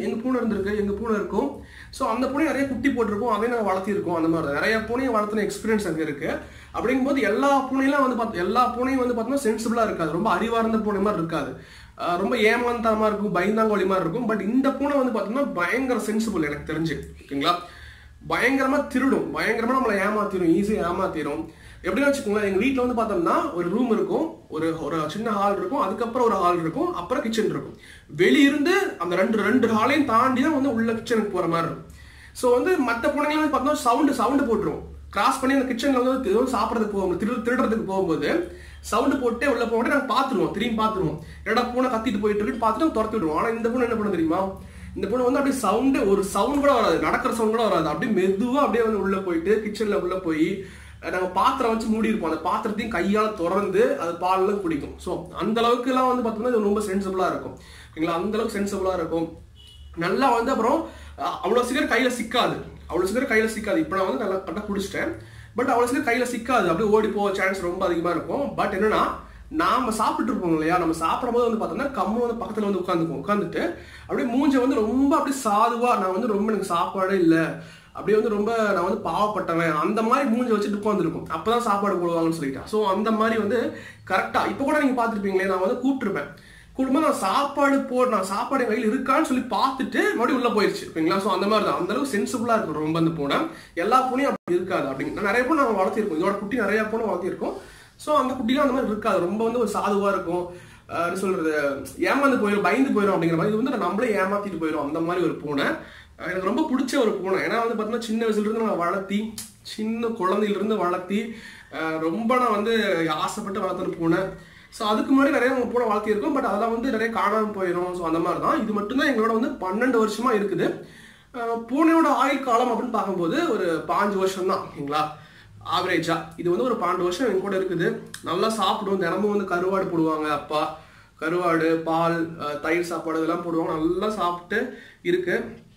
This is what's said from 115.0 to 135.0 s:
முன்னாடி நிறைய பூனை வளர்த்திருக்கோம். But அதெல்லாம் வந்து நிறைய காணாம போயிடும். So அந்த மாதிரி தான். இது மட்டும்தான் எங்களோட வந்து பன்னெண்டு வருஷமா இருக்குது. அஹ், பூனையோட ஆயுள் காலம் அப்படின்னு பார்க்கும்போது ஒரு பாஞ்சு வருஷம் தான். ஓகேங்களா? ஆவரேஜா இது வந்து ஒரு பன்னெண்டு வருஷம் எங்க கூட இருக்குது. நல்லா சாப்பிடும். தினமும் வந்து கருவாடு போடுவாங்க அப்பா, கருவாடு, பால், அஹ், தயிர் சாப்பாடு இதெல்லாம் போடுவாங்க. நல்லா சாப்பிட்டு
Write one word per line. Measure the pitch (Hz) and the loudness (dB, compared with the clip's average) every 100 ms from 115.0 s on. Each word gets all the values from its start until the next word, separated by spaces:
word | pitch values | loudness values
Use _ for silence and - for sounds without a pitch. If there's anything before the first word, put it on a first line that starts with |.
| 254 | 4
முன்னாடி | 269 277 | 4 6
நிறைய | 269 247 | 4 2
பூனை | 262 214 233 226 | 2 0 0 2
வளர்த்திருக்கோம். | 208 214 208 311 262 | 0 0 0 0 0
But | |
அதெல்லாம் | 214 202 233 | 0 0 0
வந்து | 226 269 | 0 0
நிறைய | 220 226 | 0 0
காணாம | 220 202 220 214 196 | 0 0 0 0 -2
போயிடும். | 185 175 180 180 | -2 0 -2 -4
So | 165 | -2
அந்த | 165 | 0
மாதிரி | 170 156 | 0 0
தான். | - - | 0 0
இது | 208 | 0
மட்டும்தான் | 208 202 262 302 | -2 -2 0 0
எங்களோட | 226 226 220 | 2 2 0
வந்து | 294 | -2
பன்னெண்டு | - 180 208 254 233 214 | -4 -4 0 2 2 2
வருஷமா | 214 254 | 0 0
இருக்குது. | 214 196 165 233 - - - - - - | 0 0 0 -2 -2 -10 -20 -20 -20 -16
அஹ், | 254 226 233 226 | -8 -4 -4 -2
பூனையோட | 269 330 330 294 | 2 4 6 4
ஆயுள் | 240 269 277 | 4 2 0
காலம் | 254 233 247 | 2 2 2
அப்படின்னு | 208 247 | 0 -2
பார்க்கும்போது | 220 190 190 165 269 339 | -2 -2 0 0 0 0
ஒரு | 208 180 160 - | 0 0 -2 0
பாஞ்சு | 175 208 196 | 0 0 2
வருஷம் | 185 185 185 | 0 0 -2
தான். | 190 | -2
ஓகேங்களா? | - - 143 151 151 - - - - - - 170 | -4 -10 -4 -2 -2 -6 -18 -20 -20 -16 -4 -2
ஆவரேஜா | 185 170 160 165 - - | 0 0 0 -2 -4 -6
இது | 175 | -2
வந்து | 180 254 | 0 0
ஒரு | 220 | 0
பன்னெண்டு | 175 180 | 0 0
வருஷம் | 175 180 254 | 0 0 0
எங்க | 190 | 0
கூட | 196 190 | 0 -2
இருக்குது. | - 165 202 226 - - | -2 0 -2 -2 -8 -12
நல்லா | - 175 220 | -6 0 0
சாப்பிடும். | 220 190 - 196 190 | 0 0 0 -2 0
தினமும் | 170 185 208 202 | 0 0 0 0
வந்து | 190 | 0
கருவாடு | 175 185 196 165 | -2 0 0 0
போடுவாங்க | 165 160 156 151 | 0 2 0 -2
அப்பா, | 143 - 151 156 - - - - _ | -4 -2 -2 -2 -4 -16 -20 -20 _
கருவாடு, | 156 175 175 165 165 165 | -2 0 2 2 2 2
பால், | 160 160 165 170 160 - | 0 0 2 0 -4 -6
அஹ், | 147 147 | -8 -6
தயிர் | 160 170 | -2 -2
சாப்பாடு | 170 165 165 160 | -2 -6 -4 -2
இதெல்லாம் | 160 175 170 | -2 -2 -2
போடுவாங்க. | 160 175 160 | -2 -2 0
நல்லா | 165 180 214 | 0 0 -2
சாப்பிட்டு | 208 175 175 - 208 254 - - - | -2 -2 -4 -4 -4 -4 -8 -18 -8